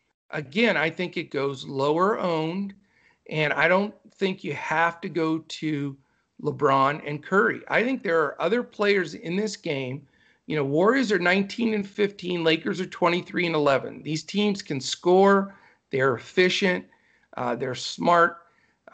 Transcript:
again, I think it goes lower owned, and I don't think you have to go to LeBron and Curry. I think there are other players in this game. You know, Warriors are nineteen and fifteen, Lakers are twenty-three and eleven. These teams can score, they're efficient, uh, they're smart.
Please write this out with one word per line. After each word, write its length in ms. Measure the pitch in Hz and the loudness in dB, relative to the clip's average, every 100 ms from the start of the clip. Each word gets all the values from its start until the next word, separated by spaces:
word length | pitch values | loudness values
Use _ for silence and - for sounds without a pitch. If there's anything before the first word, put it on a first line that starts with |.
| _ _ _ | _ _ _
again, 480 | 156 135 160 233 160 | -10 -6 0 2 2
I 100 | 160 | 0
think 300 | 165 180 175 | -2 -6 -6
it 120 | 160 | -6
goes 360 | 139 139 139 151 | -4 -4 -6 -8
lower 520 | 139 143 160 190 226 | -2 0 2 0 0
owned, 540 | 185 165 160 185 202 - _ _ _ _ - | -2 -2 -2 -4 -8 -10 _ _ _ _ -8
and 240 | 156 151 | -2 0
I 160 | 143 160 | 2 4
don't 260 | 185 208 - _ | 4 0 -6 _
think 280 | _ 190 190 | _ -4 -4
you 120 | 175 | -6
have 440 | 139 - 160 170 165 | -8 -4 0 0 0
to 80 | 196 | -6
go 300 | 156 160 160 | -2 -2 -2
to 540 | 160 - 156 147 143 139 _ _ _ _ | -6 -8 -6 -4 -6 -10 _ _ _ _
LeBron 600 | 147 131 143 135 135 151 147 | -6 0 2 4 2 0 -6
and 160 | 147 | -10
Curry. 380 | - 190 220 139 - | 0 2 2 0 -2
I 140 | 156 | 0
think 200 | 233 269 | 0 -2
there 200 | 196 165 | 0 0
are 180 | 147 - | 0 0
other 220 | 165 240 | 0 0
players 500 | 240 - 202 202 160 | -2 -2 2 2 0
in 240 | - 170 185 | -6 -4 -2
this 200 | 214 202 | -2 -6
game. 500 | 170 139 127 135 - _ _ _ - | -6 -4 -4 -8 -14 _ _ _ -6
You 100 | 156 | -2
know, 80 | |
Warriors 480 | 139 147 196 269 220 | 0 2 4 4 2
are 60 | 196 | 2
nineteen 560 | 175 190 196 - 233 | 2 2 0 -2 -2
and 120 | 214 196 | -2 -4
fifteen, 560 | - 202 202 180 180 | -2 -2 -2 -6 0
Lakers 380 | 160 160 208 170 | 2 2 0 -4
are 60 | 185 | -6
twenty-three 580 | - 170 175 - 165 | 0 0 0 -2 -2
and 100 | 170 | 0
eleven. 480 | 156 147 131 117 110 | 2 2 2 0 -10
These 200 | 143 156 | -8 -8
teams 400 | - 196 208 202 | -4 0 0 0
can 180 | - 139 | -4 -6
score, 720 | - - 175 185 196 202 196 - _ _ _ | -6 -4 4 6 6 6 2 -10 _ _ _
they're 240 | 139 135 | 0 0
efficient, 720 | 117 - - 185 180 190 180 - _ _ _ _ - | 0 -2 2 2 2 0 0 -6 _ _ _ _ -8
uh, 200 | 123 120 | -4 -4
they're 180 | 131 | -4
smart. 640 | 127 - - 170 175 170 - _ _ _ _ - | -6 -10 -4 2 4 4 0 _ _ _ _ -14